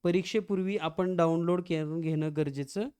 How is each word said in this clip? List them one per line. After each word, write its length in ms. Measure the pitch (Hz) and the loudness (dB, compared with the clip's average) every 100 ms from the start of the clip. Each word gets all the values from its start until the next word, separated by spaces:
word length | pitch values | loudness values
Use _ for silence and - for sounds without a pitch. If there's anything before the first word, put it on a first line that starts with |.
परीक्षेपूर्वी 720 | 175 175 180 220 180 196 185 202 | 2 0 0 -4 0 -2 0 0
आपण 360 | 160 160 185 180 | -2 0 0 4
डाउनलोड 460 | 165 165 170 180 | 4 4 2 0
करून 380 | 180 160 151 160 | 0 -2 -2 -2
घेणं 300 | 160 156 151 151 | -2 0 0 0
गरजेचं 520 | 147 139 135 196 247 - | -2 -2 -6 -4 -6 -8